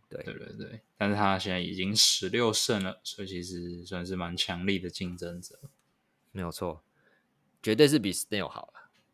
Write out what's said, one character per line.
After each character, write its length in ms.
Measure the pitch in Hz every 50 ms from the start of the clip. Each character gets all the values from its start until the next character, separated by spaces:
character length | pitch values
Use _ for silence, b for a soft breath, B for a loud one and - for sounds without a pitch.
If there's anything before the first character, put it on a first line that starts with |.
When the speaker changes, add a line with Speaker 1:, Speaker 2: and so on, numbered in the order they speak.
| _ _
Speaker 1:
对。 140 | - -
Speaker 2:
对， 140 | - - -
对， 120 | - - - -
对， 280 | - - - - - - _ _
但 140 | _ 104 101
是 60 | 104
他 240 | 104 104 98 98 95
现 120 | - 101
在 80 | 92 90
已 140 | 87 85 92
经 220 | 92 92 95 104
十 340 | 107 - - - - - 92
六 240 | 101 117 120 113 107
胜 300 | - - - 120 104 95
了， 180 | 92 92 - _
所 220 | - - - 101
以 20 | 95
其 140 | 92 87
实 420 | 87 90 92 87 87 87 87 87 87
算 220 | 87 98 90 87
是 100 | 90 95
蛮 220 | 92 87 85 87 87
强 300 | - - 92 87 90 98
力 100 | 98 92
的 100 | 90 90
竞 300 | - - 95 90 87 87
争 240 | 87 87 87 90
者。 180 | 87 - - - - - _ _ _ _ _ _ _ _ _ _ _ _
Speaker 1:
没 100 | _ 104
有 100 | 90 85
错， 320 | 80 - 95 87 78 78 _ _ _ _ _ _ _ _ _ _ _ _ _ _ _ _ -
绝 100 | 107 110
对 140 | 113 151 139
是 100 | 147 151
比 160 | 104 101 87
Snell 340 | - - - 107 101 87 67
好 240 | - - - - _
了。 160 | - - _ _ _ _ _